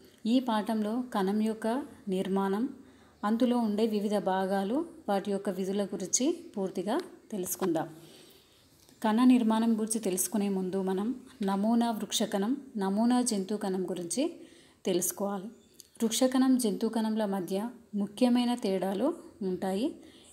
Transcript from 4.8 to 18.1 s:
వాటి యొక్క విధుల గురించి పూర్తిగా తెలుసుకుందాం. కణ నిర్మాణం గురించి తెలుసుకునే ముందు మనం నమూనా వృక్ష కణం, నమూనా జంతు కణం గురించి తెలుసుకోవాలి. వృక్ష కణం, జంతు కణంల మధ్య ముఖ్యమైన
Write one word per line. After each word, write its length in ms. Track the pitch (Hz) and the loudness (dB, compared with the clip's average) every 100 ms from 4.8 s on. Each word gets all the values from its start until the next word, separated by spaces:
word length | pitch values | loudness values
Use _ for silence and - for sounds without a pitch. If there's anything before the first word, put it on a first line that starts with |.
| 339 - - | -4 -8 -2
వాటి 220 | 196 196 | -2 0
యొక్క 200 | 196 202 | -2 -4
విధుల 340 | 185 190 196 | -4 -2 -2
గురించి 560 | 196 202 180 - 262 359 - 208 | -2 -4 -4 0 0 -2 -6 -6
పూర్తిగా 440 | 190 185 180 277 370 - - | -4 -4 -2 -2 -4 -12 -10
తెలుసుకుందాం. 580 | 175 185 - 185 160 - - - - - - _ _ _ _ - - | -8 -6 -4 -2 0 -2 -10 -20 -20 -20 -20 _ _ _ _ -20 -2
కణ 220 | 220 220 | 2 6
నిర్మాణం 540 | 254 247 220 220 226 214 | 8 8 6 2 2 2
గురించి 220 | 220 226 | 0 -2
తెలుసుకునే 480 | 190 185 - 214 202 | 0 -2 0 0 0
ముందు 340 | 190 185 190 | 0 0 -2
మనం 320 | 190 190 214 262 - - | 0 0 -2 -4 -10 -6
నమూనా 480 | 196 196 214 233 233 | -2 0 2 2 2
వృక్ష 320 | 214 202 - | -2 -4 -2
కణం, 340 | 202 202 202 285 - 214 | 0 0 0 -2 -6 -4
నమూనా 460 | 190 196 240 247 | 0 2 4 4
జంతు 320 | 247 202 190 | 2 0 -2
కణం 360 | 208 208 185 180 | -4 -2 -2 -2
గురించి 460 | 175 170 240 330 - - - - _ | -4 -4 -2 -2 -4 -16 -20 -20 _
తెలుసుకోవాలి. 600 | - 180 - - 202 202 202 - - - - - | -2 0 0 -2 -4 -4 -8 -14 -20 -20 -20 -4
వృక్ష 220 | 226 - | -2 2
కణం, 340 | 254 262 262 254 | 2 4 4 4
జంతు 280 | 220 185 226 | 2 0 -2
కణంల 380 | 226 220 214 | 0 0 0
మధ్య 460 | 208 196 170 190 233 247 - | 0 -2 -2 -4 -4 -10 -8
ముఖ్యమైన 600 | 208 202 | -4 -4